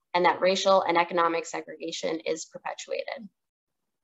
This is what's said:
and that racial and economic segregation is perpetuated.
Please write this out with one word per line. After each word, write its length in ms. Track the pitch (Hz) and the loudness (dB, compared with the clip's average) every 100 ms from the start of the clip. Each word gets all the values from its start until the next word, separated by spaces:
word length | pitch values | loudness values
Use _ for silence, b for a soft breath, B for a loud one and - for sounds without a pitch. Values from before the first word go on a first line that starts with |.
| _ | _
and 100 | 180 175 | 2 2
that 140 | 156 | 4
racial 440 | 180 190 196 190 | 2 2 4 4
and 140 | 151 170 | 4 2
economic 500 | 170 180 170 165 160 | 2 2 2 0 -4
segregation 720 | 160 160 160 160 165 180 160 - | -10 -12 -12 -10 -8 -6 -6 -4
is 180 | 160 - | -6 -8
perpetuated. 840 | - - - - - - - 208 _ _ _ _ _ _ _ | -14 -12 -12 -8 -8 -8 -12 -14 _ _ _ _ _ _ _